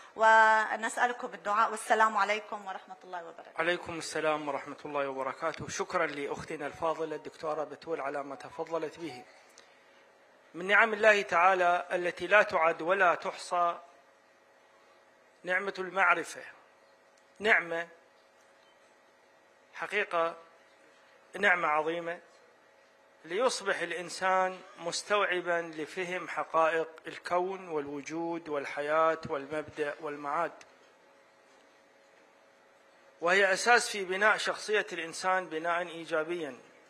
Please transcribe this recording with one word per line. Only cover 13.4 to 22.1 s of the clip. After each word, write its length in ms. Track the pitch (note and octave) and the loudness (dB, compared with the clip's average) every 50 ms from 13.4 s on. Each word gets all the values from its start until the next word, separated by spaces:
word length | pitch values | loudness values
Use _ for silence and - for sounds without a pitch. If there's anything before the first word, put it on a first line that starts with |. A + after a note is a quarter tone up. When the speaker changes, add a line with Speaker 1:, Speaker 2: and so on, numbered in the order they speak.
| - - F#3 F3 F3 E3+ F3 - - - - - _ _ _ _ _ _ _ _ _ _ _ _ _ _ _ _ _ _ _ _ _ _ _ _ _ _ _ _ - | -8 -4 0 0 0 0 -2 -4 -10 -20 -20 -20 _ _ _ _ _ _ _ _ _ _ _ _ _ _ _ _ _ _ _ _ _ _ _ _ _ _ _ _ -4
Speaker 2:
نعمة 300 | F3 F#3 F#3 G3+ G3 F#3+ F#3 | -2 -2 -2 -2 -4 -6 -8
المعرفة، 640 | F#3 F3+ F3 F#3+ F#3 F3 E3+ E3+ D3 - - - - - - - - _ _ _ _ _ _ _ _ _ _ _ _ _ _ - | -8 -4 0 2 4 4 4 2 0 -8 -10 -14 -16 -18 -20 -20 -20 _ _ _ _ _ _ _ _ _ _ _ _ _ _ -2
نعمة 500 | G3 A3 G#3 E3 E3+ E3+ E3 E3 E3+ F3 - - _ _ _ _ _ _ _ _ _ _ _ _ _ _ _ _ _ _ _ _ _ _ _ _ _ _ _ _ _ _ _ _ _ _ - | 2 4 4 4 2 -2 -6 -6 -6 -8 -12 -20 _ _ _ _ _ _ _ _ _ _ _ _ _ _ _ _ _ _ _ _ _ _ _ _ _ _ _ _ _ _ _ _ _ _ -12
حقيقة، 640 | - E3 - F#3+ G#3 G3 - F3 E3 E3 E3 E3+ - - - _ _ _ _ _ _ _ - _ _ _ _ _ _ _ _ - F#3 | -10 -8 -4 -2 -2 -2 0 0 0 0 -2 -4 -8 -18 -20 _ _ _ _ _ _ _ -20 _ _ _ _ _ _ _ _ -6 0
نعمة 300 | G3+ G3+ F3+ F3 E3+ D#3 | 4 4 4 4 4 2
عظيمة، 520 | D3+ D#3 D3+ D#3+ E3+ E3+ E3+ E3+ | 2 2 2 0 -2 -4 -6 -8